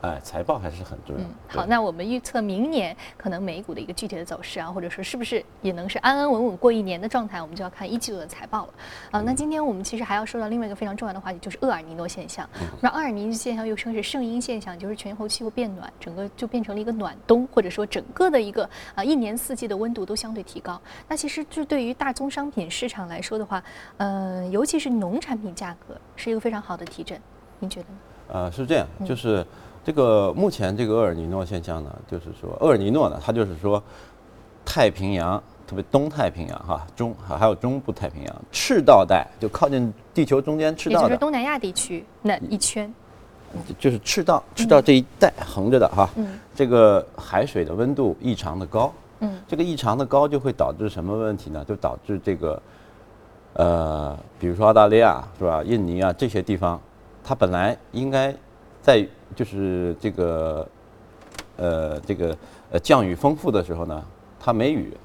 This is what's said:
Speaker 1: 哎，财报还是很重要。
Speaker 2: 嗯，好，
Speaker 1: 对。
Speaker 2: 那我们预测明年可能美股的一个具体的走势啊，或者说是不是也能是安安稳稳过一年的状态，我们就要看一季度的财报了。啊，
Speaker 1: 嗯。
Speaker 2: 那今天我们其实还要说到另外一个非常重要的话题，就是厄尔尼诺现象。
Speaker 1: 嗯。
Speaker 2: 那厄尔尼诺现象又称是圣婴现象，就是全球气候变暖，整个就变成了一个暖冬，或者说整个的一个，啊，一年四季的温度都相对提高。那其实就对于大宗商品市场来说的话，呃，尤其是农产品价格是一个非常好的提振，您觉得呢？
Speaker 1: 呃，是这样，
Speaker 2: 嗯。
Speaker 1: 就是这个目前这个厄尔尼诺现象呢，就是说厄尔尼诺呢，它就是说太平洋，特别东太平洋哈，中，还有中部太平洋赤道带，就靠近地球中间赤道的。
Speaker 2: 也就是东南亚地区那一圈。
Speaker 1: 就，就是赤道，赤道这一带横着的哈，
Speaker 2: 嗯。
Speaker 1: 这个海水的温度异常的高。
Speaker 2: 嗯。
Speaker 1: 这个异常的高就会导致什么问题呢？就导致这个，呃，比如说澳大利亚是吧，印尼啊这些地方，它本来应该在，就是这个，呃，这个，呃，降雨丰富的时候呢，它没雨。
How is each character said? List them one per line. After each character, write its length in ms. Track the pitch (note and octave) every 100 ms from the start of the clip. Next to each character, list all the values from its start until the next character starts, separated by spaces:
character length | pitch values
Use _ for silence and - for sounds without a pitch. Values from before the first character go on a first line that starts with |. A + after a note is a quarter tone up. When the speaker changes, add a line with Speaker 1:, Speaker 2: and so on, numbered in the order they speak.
Speaker 1:
哎， 160 | F2 D2
财 220 | - E2
报 160 | F2+ C#3+
还 100 | F2+
是 140 | E2
很 160 | F2+ - -
重 100 | C#2
要。 60 |
Speaker 2:
嗯， 40 | F3 - -
好， 160 | -
Speaker 1:
对。 60 | F3+
Speaker 2:
那 120 | A#3
我 80 | G#3+
们 160 | E3 F#3+
预 120 | B3
测 220 | - A#3+
明 280 | G#3 F#3+ C4+
年 260 | D#4+ F3+ F3+ - -
可 120 | G#3
能 120 | F3
美 200 | F#3+ E3
股 120 | G3+
的 60 | D#3
一 60 | -
个 80 |
具 120 | F3 A3
体 120 | -
的 80 | E3+
走 120 | F3
势 180 | F3 -
啊， 100 | E3
或 120 | F#3
者 80 | F3
说 120 | -
是 140 | F#3 C4
不 80 |
是 180 | A3+ A3+ - -
也 100 | G3
能 160 | F3 F#3
是 100 | -
安 180 | B3 C#4
安 120 | C#4+
稳 180 | A3+ A#3+
稳 100 | F3+
过 120 | B3
一 120 | A3+
年 180 | F#3+ F3
的 80 | G#3+
状 180 | B3 G#3+
态， 160 | F#3
我 60 | D#3+
们 80 | F3
就 80 |
要 60 | F#3
看 200 | - F#3+
一 80 | A#3
季 140 | A#3
度 60 | G3
的 100 | D#3
财 180 | - -
报 200 | G#3+ F3+
了。 80 | - - - -
啊， 100 | G#3+
Speaker 1:
嗯。 40 | A3
Speaker 2:
那 80 |
今 160 | C4 D4+
天 160 | D#4 D4+
我 60 |
们 100 | F#3+
其 160 | G3 A3+
实 60 |
还 120 | A#3+ G3+
要 100 | A3
说 160 | A#3+
到 80 | G#3+
另 100 | A#3
外 60 | A3
一 40 |
个 60 | G3+
非 100 | G#3
常 100 | G3+
重 120 | A3
要 60 |
的 60 | F#3+
话 100 | F#3+
题， 80 | F3
就 100 | G3
是 80 | F3
厄 100 | C4
尔 100 | F3+
尼 140 | D#3+ E3
诺 100 | F3
现 220 | - E3
象。 180 | - E3 -
Speaker 1:
嗯。 80 | F3 -
Speaker 2:
那 80 | B3
厄 80 | -
尔 120 | D4
尼 140 | G#3 G#3
诺 60 |
现 220 | A3+ B3 A3+
象 100 | A3
又 80 |
称 200 | G#3+ A#3
是 100 | A3
圣 180 | G#3 C#4+
婴 200 | A#3 A#3
现 180 | B3 A3+
象， 180 | G3 F3
就 120 | G3
是 60 | G#3+
全 200 | G3+ G#3
球 100 | G#3+
气 160 | -
候 80 | A3+
变 240 | A3 A#3
暖， 160 | F#3 - -
整 120 | -
个 140 | E3+ G3+ -
就 100 | A3+
变 160 | B3
成 140 | G#3+ G3+
了 60 |
一 20 |
个 80 | G#3+
暖 240 | A3+ F#3+ - -
冬， 220 | A#3 B3+
或 80 | -
者 80 | F3+
说 160 | F#3+ G#3
整 180 | F#3+ -
个 160 | - F#4
的 120 | D4
一 100 | G#3
个， 180 | G3+ - - - -
啊， 60 |
一 140 | G#3+ D4+
年 220 | A3 A#3
四 180 | - B3+
季 140 | A#3
的 80 | G3
温 160 | A3+
度 120 | A#3 F#3
都 80 |
相 200 | G#3+ A3
对 100 | A3
提 160 | F#3 -
高。 180 | - F3 - - -
那 80 | D#4
其 140 | D4
实 120 | D#4+ D4+
就 180 | -
对 180 | D4 D4
于 120 | A#3
大 180 | B3+ C#4
宗 180 | B3 C4+
商 220 | C#4+ C#4+
品 180 | B3 E3
市 200 | - B3
场 180 | G#3+ F3
来 140 | E3+
说 180 | F#3 A3
的 60 | G#3
话， 180 | F#3+ - - - -
呃， 500 | G3+ G3 F#3+ F#3 F3+
尤 180 | G3 D4
其 120 | D#4+
是 120 | C#4+
农 280 | A#3+ F3+ A#3
产 200 | F4 A#3+
品 180 | G#3+ F3
价 180 | F#3+ E3+ -
格 80 | - - -
是 120 | -
一 40 |
个 60 | A3+
非 100 | A3+
常 100 | G#3+
好 140 | - F3
的 100 | E3+
提 200 | - -
振， 120 | E3 - - - -
您 100 | F#3+
觉 100 | F#3+
得 60 | E3+
呢？ 80 | G3 - - -
Speaker 1:
呃， 240 | F#2 F2+
是 140 | E2+ C3
这 100 | D#3
样， 100 | D2+ -
Speaker 2:
嗯。 60 | -
Speaker 1:
就 100 | B2+
是 300 | A#2 G#2 E2+ - - - -
这 60 |
个 420 | D3+ B2 G#2+ G2
目 160 | E2+ G3
前 260 | - G2 G#2
这 100 | A#2
个 80 | A2
厄 80 |
尔 100 | G#2+
尼 140 | E2 E2
诺 180 | F#2+ F2+
现 160 | G2
象 220 | E2 E2
呢， 100 | D2 - -
就 80 | F2+
是 100 | D#2+ E2
说 180 | E2+ E2
厄 100 | D#3
尔 60 | A#2+
尼 120 | G2
诺 200 | C#3 A2+
呢， 100 | -
它 120 | -
就 120 | A#2 G#2
是 80 | D#2+
说 260 | G2 G2+ - - - - - - - -
太 260 | - - A2+
平 220 | F2+ F#2+
洋， 260 | G2 E2+ G2+ - - -
特 80 | F#2+
别 80 | F#2+
东 180 | C#3+ D3
太 200 | D3 G2+
平 180 | E2+ E2+
洋 100 | E2
哈， 280 | F#2 D#2+ D#2+ -
中， 180 | A#2 -
还 240 | - - G#2+
有 80 |
中 280 | G#2 B2 C3+
部 100 | B2+
太 180 | - F#2
平 140 | D2
洋 180 | C#2+ - -
赤 320 | - - B3+
道 240 | - A#2 F2+
带， 220 | F#2 - -
就 80 | A2
靠 180 | - D3
近 260 | C3+ A#2+ G#2+ -
地 100 | -
球 180 | D3 C#3
中 160 | C#3+ D#3
间 160 | D#3
赤 160 | D#3+ -
道 120 | E3
的。 0 |
Speaker 2:
也 80 | D#3+
就 40 |
是 60 | B3
东 100 | D4+
南 140 | C#4
亚 160 | C4 D4
地 100 | G3
区 320 | F3 - E3+ - -
那 160 | G#3 F#3+ -
一 80 | G#3
圈。 340 | - A3 G#3 A#3 - - - - - F3 -
Speaker 1:
就， 80 | F2
就 140 | C#3+
是 80 | A#2+
赤 240 | - -
道， 180 | E3+ E3 - -
赤 100 | A3+
道 160 | D3
这 140 | B2+ C3+
一 100 | B2+ -
带 120 | F#3+ -
横 320 | - - G2
着 80 | B2+
的 80 | G#2+
哈， 200 | - G2 -
Speaker 2:
嗯。 240 | G#3 F#3+ - -
Speaker 1:
这 100 | C3
个 400 | A#2+ A2 G2+ - -
海 280 | - F#2 C#3
水 200 | G2+ D#2+
的 100 | F2
温 180 | B2
度 220 | C#3 A#2+ -
异 120 | B2
常 240 | A2 D#2 E2+
的 80 | F2+
高。 260 | G#2+ C3+ - - -
Speaker 2:
嗯。 180 | G#3+ F#3+ -
Speaker 1:
这 120 | D#3
个 40 |
异 140 | F3 D#3
常 220 | A#2 A2+
的 80 | C3
高 200 | C3+ D3
就 140 | C#3+
会 120 | B2+
导 180 | A#2+ C2
致 160 | D2+ G#2+
什 160 | F#2
么 120 | F2 G#2+
问 200 | A2 G2+
题 140 | D#2
呢？ 140 | D2+ C#2+
就 80 | G#2
导 240 | - B1 -
致 100 | G2
这 140 | - F2
个， 240 | D#2+ D2+ - - - - - - - - - -
呃， 640 | F2 E2+ D#2+ D#2 D2 D2+ - -
比 80 | F2
如 80 | F2
说 100 | G#2+
澳 80 |
大 140 | A2 G#2
利 120 | A2
亚 220 | A2+ C#2 - -
是 60 |
吧， 180 | F#2 D#2+
印 240 | E2 A#2 F2+
尼 160 | F2
啊 120 | F#2+
这 140 | F2 B2+
些 140 | G2+
地 140 | F#2 F#2+
方， 240 | F2 E2+ - - - -
它 140 | - C3+
本 160 | F#2+
来 260 | F2 G2 B2 -
应 180 | A2 C3+
该 240 | C3+ C3+ C#3 - - - -
在， 260 | - A#2+ G2+ - - -
就 100 | A#2
是 500 | G2+ G2 F2+ F2+ E2
这 100 | A2
个， 560 | F#2 E2+ E2 D#2+ D#2 D#2 - - - - - - - - -
呃， 440 | F2 E2 D#2 D2+
这 160 | - F#2+
个， 200 | E2+ D#2+ - - -
呃， 80 | F2
降 260 | - C#3+ G2
雨 80 |
丰 220 | F2 C#3+ D3+
富 160 | E3+
的 120 | G#2+
时 100 | F2
候 120 | E2 E2+
呢， 180 | D#2 E2 - - -
它 120 | -
没 200 | A2+ B2
雨。 200 | D#3 G2 F2+